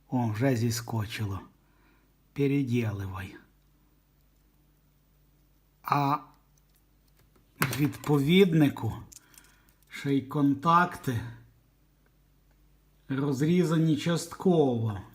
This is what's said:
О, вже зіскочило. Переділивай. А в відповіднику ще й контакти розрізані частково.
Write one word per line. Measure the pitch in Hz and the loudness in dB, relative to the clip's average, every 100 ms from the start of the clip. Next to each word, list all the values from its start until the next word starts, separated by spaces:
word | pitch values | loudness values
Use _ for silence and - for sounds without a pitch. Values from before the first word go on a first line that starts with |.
| _ | _
О, | 127 117 | -4 -2
вже | 107 135 123 | -2 -2 0
зіскочило. | 117 113 - 113 104 - 107 92 - _ _ _ _ _ _ _ _ | -2 -4 -6 -6 -6 -6 -8 -8 -12 _ _ _ _ _ _ _ _
Переділивай. | - 139 143 131 120 113 101 95 92 92 - - _ _ _ _ _ _ _ _ _ _ _ _ _ _ _ _ _ _ _ _ _ _ _ | -4 0 0 0 0 -2 -4 -8 -10 -12 -16 -20 _ _ _ _ _ _ _ _ _ _ _ _ _ _ _ _ _ _ _ _ _ _ _
А | - 139 143 147 - _ _ _ _ _ _ _ _ _ _ _ _ - | -2 0 0 -2 -6 _ _ _ _ _ _ _ _ _ _ _ _ -6
в | 131 127 | -4 -2
відповіднику | 147 - - 147 139 180 196 160 143 - 110 - - - - - - _ _ _ _ | -2 -2 0 2 4 6 6 6 4 2 -6 -8 -12 -20 -20 -20 -20 _ _ _ _
ще | - 139 | -10 -4
й | 139 | -2
контакти | 120 151 143 135 170 170 175 - - 117 - - - _ _ _ _ _ _ _ _ _ _ _ _ _ _ _ - | -2 0 2 2 4 4 4 -2 -6 -6 -8 -14 -20 _ _ _ _ _ _ _ _ _ _ _ _ _ _ _ -8
розрізані | 135 143 127 156 180 160 165 160 147 | -4 -2 0 2 2 2 2 2 2
частково. | 170 165 - - 190 170 143 117 110 98 - | 0 -2 -4 -2 2 4 4 2 -2 -6 -10